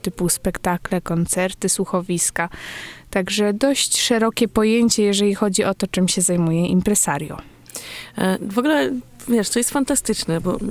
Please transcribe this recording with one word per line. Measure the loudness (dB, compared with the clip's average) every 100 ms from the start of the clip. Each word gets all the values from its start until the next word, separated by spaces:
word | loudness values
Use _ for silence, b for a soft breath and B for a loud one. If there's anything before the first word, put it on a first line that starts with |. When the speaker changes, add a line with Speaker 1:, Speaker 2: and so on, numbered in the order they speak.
Speaker 1:
typu | -2 -2 -2
spektakle, | 0 -2 -2 -2 -2 -2 -4
koncerty, | -2 -2 0 0 -2 -2 -2
słuchowiska. | 0 -2 -2 -2 -2 -2 -2 -6 B B B B B -4
Także | -4 -2 0 2
dość | 2 2 2 0 0
szerokie | 2 2 2 2 0
pojęcie, | 2 4 4 4 4
jeżeli | 2 2 2
chodzi | 2 0 2
o | 0
to, | -2 -2
czym | 0 0
się | 2
zajmuje | 0 2 2 2 2
impresario. | 2 2 2 0 -2 -6 -12 -16 -20 -20 B B B B -2
Speaker 2:
E, | 0 0
w | -2 0
ogóle, | 2 2 0 -2 -8 -10 0
wiesz, | 0 2
to | 0
jest | 0
fantastyczne, | 0 0 0 0 -2 -2 -2
bo | -2 -4 -2